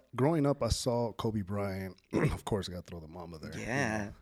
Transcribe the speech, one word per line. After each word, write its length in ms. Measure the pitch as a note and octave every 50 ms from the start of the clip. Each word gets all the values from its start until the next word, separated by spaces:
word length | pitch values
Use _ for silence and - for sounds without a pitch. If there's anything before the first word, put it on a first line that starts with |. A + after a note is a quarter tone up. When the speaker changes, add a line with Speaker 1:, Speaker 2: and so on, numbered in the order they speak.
| - _ -
Speaker 1:
growing 300 | A#2 B2+ D3+ E3+ D#3 C#3
up, 160 | C#3+ C#3 C#3 B2
I 40 | A2
saw 420 | - - - C3 A#2+ A#2+ A#2+ A2+ G2
Kobe 280 | - - A2+ G#2+ A2
Bryant. 540 | F#2+ F2 G#2 G2+ G2+ G2+ F#2 F#2+ F#2+ F#2 - - _
<clears throat> 100 | _ -
Of 300 | - - - - - -
course, 220 | - A2+ G2 F2+ -
I 40 | F2+
gotta 100 | F2+ -
throw 160 | - F2+ E2+
the 60 | D#2+
Mamba 300 | D#2 D#2+ - E2+ F2 E2 D#2
there, 120 | D#2 - -
you 60 | -
Speaker 2:
Yeah, 440 | - A2 A#2+ C#3 C3+ A2 A2 G#2+ G2+
Speaker 1:
know. 80 | G2+ - -